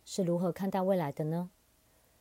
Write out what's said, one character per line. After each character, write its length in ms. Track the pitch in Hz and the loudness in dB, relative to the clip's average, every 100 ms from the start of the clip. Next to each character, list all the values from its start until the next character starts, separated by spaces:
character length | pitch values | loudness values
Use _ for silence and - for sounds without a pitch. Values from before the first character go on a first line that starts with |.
| - | -6
是 180 | - | -2
如 160 | 175 175 | 2 2
何 120 | 180 | 0
看 200 | 165 196 | 0 -2
待 100 | 196 | 0
未 140 | 185 190 | 2 2
来 160 | 147 | 0
的 140 | 143 156 | -2 -2
呢？ 260 | 165 180 - _ _ _ _ _ _ | -2 -4 -10 _ _ _ _ _ _